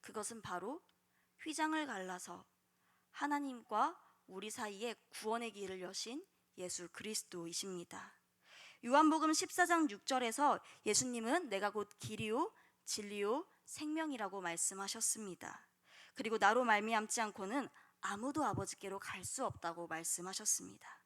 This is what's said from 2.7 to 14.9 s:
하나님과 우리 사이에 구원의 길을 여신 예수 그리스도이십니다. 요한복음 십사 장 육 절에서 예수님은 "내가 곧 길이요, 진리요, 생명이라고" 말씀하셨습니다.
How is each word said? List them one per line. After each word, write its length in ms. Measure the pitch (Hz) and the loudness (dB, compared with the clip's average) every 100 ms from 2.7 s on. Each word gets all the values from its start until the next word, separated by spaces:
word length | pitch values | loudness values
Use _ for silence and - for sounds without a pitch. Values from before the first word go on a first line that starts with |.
| _ _ _ _ - | _ _ _ _ -2
하나님과 840 | 285 294 277 247 - 214 285 359 - _ - | 0 2 0 -6 -2 4 4 2 -18 _ -14
우리 240 | 185 208 | -10 -8
사이에 440 | 214 214 196 233 214 _ | -6 -6 -4 -6 -6 _
구원의 440 | - 214 226 233 | -6 -2 0 -2
길을 280 | 202 190 190 | -6 -8 -6
여신 440 | 180 196 - 269 392 _ _ - | -6 -6 -6 -8 -12 _ _ -8
예수 300 | 180 - 175 | -6 -6 -8
그리스도이십니다. 1200 | - 214 220 - 180 170 175 196 180 170 185 - - _ _ _ - - - | -10 -6 -6 -6 -8 -6 -6 -6 -8 -8 -12 -14 -20 _ _ _ -20 -20 -10
요한복음 480 | 240 277 311 311 311 | 4 8 8 6 4
십사 320 | 311 370 - | 2 0 4
장 240 | 349 339 302 | 6 6 4
육 160 | 202 - | 0 0
절에서 540 | 262 240 214 285 214 - - | 2 2 4 4 4 -2 -6
예수님은 640 | - 208 254 240 226 320 320 | 2 2 2 -2 2 2 2
"내가 220 | 196 202 | 0 0
곧 180 | 208 202 - | 0 -4 -6
길이요, 540 | - 214 220 226 370 - - _ | -8 -4 0 0 0 -4 -20 _
진리요, 640 | - - 202 208 202 262 359 _ | -6 -6 -4 -2 0 0 -2 _
생명이라고" 760 | - - 302 311 320 262 202 196 | -16 -8 -2 0 -2 -2 -4 -4
말씀하셨습니다. 1200 | 180 170 - 190 196 | -4 -2 -2 -2 -6